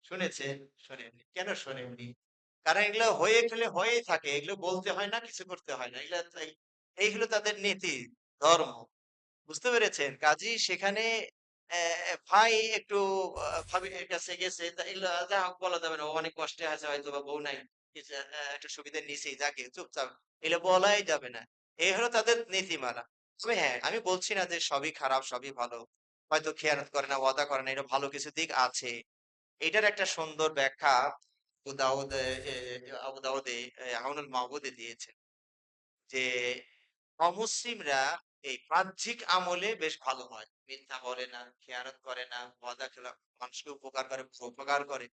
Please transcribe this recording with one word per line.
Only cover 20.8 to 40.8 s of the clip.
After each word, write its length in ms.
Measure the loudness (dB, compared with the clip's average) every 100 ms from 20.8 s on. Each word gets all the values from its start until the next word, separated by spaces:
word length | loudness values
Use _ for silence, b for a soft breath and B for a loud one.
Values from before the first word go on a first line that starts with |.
| 8 6
যাবে 280 | 4 0 0
না। 160 | -12 -16 _ _ 0
এই 160 | 2
হলো 160 | 4 4
তাদের 420 | 4 4 4 4
নীতিমালা। 540 | -2 -2 -2 -2 -4 -10 _ _ _
তবে 120 | -2
হ্যাঁ, 260 | 2 2 2
আমি 180 | 0 -2
বলছি 340 | 0 0 0
না 100 | 0
যে 160 | 0 -2
সবই 320 | 0 0 -2
খারাপ, 300 | -2 0 0
সবই 280 | 0 -8 -8
ভালো। 360 | -6 -6 -6 -14 _ _ _ _
হয়তো 220 | 0 0
খেয়ানত 380 | -2 2 2 0
করে 160 | -4 0
না, 100 | 2
ওয়াদা 280 | 2 4
করে 180 | 0 0
না, 80 | -2
এটা 120 | -6
ভালো 260 | -2 -2 -2
কিছু 220 | -6 -8
দিক 200 | -4 -2
আছে। 520 | 4 4 2 -6 -8 -12 _ _ _ _ _
এটার 260 | 0 4
একটা 220 | 2 2 -2
সুন্দর 460 | -2 -6 0 0
ব্যাখ্যা 360 | 2 0 2 4
আবু 840 | 6 4 -4 _ _ _ _ -14
দাউদ, 400 | -2 0 2 -2
এ, 280 | -2 -2 -4
এ, 520 | -6 -8 -8 -12 -12
আবু 280 | -12 -10 -6
দাউদে, 500 | -4 -4 -4 -6 -8 -10
এ, 180 | -6
আউনুল 340 | -4 -4 -6 -4
মাবুদে 420 | -2 -2 -6 -10
দিয়েছেন। 440 | -10 -16 -14 -16 _ _ _ _ _ _ _ _ _ _
যে 160 | -2 0 0 -2 -4 -10 b b _ _ _
অমুসলিমরা 1000 | 0 2 -4 -4 -6 -6 0 2 2 -2 _ _
এই 160 | -10 -10 _
বাহ্যিক 540 | 0 0 -4 -8 -6
আমলে 500 | 2 2 2 -2 -2
বেশ 260 | -2 -4 -4
ভালো 240 | -4 -4
হয়। 220 | -6 -14 -18 _ _
মিথ্যা 300 | -18